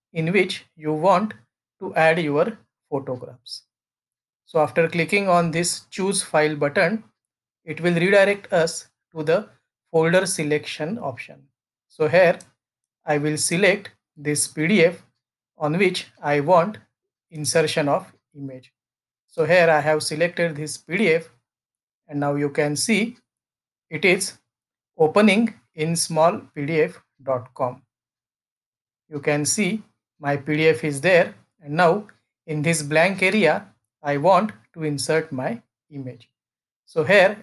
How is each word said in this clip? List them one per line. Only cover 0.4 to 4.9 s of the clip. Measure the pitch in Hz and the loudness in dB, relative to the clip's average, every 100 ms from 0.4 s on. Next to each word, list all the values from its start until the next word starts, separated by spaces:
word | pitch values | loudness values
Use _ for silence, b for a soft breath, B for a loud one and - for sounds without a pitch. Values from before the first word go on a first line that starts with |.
| 185 - - _ | 0 -4 -14 _
you | 151 | -6
want | 156 175 185 214 - _ _ _ _ | 0 2 2 0 -8 _ _ _ _
to | 190 165 | -6 2
add | 160 165 | 2 2
your | 156 143 185 214 _ _ _ | 0 0 -2 -4 _ _ _
photographs. | 139 131 123 - 123 - - - _ _ _ _ _ _ _ _ | -8 -6 -10 -12 -20 -20 -20 -20 _ _ _ _ _ _ _ _
So | 165 | -2
after | 151 - | 0 2
clicking | 165 | 0